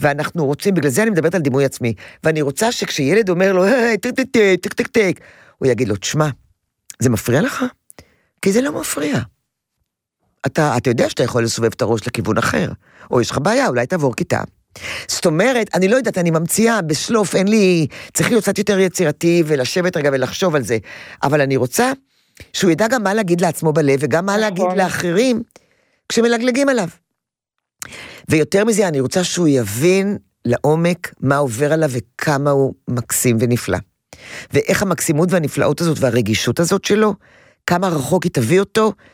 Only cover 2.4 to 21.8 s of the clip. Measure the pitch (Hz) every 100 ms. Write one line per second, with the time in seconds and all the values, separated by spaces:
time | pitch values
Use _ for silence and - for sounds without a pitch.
2.4 | 143 131 220 240 196 - 135 196 208 175
3.4 | 190 185 190 254 233 214 247 254 254 240
4.4 | 202 180 202 - - - 196 - - -
5.4 | - - 131 113 127 104 - 151 151 -
6.4 | _ _ _ _ - - 135 113 - 123
7.4 | 247 - 254 - _ - - _ _ _
8.4 | 196 202 277 311 311 - 302 220 - _
9.4 | _ _ _ _ _ _ _ _ _ _
10.4 | - - 151 123 127 120 - - 123 123
11.4 | 113 - 113 - 104 113 120 - 98 110
12.4 | - - 180 - _ _ - 131 113 131
13.4 | 151 240 240 120 123 180 143 113 - 110
14.4 | 95 _ _ - - - - - 185 156
15.4 | 226 254 214 - 190 226 196 190 175 160
16.4 | 165 - 226 226 165 151 - 220 202 175
17.4 | 190 220 190 175 147 - - - 170 226
18.4 | 202 196 208 196 190 - 165 147 170 170
19.4 | 156 151 123 - 175 175 143 135 123 -
20.4 | 190 151 113 113 - - - - 143 147
21.4 | 135 135 123 -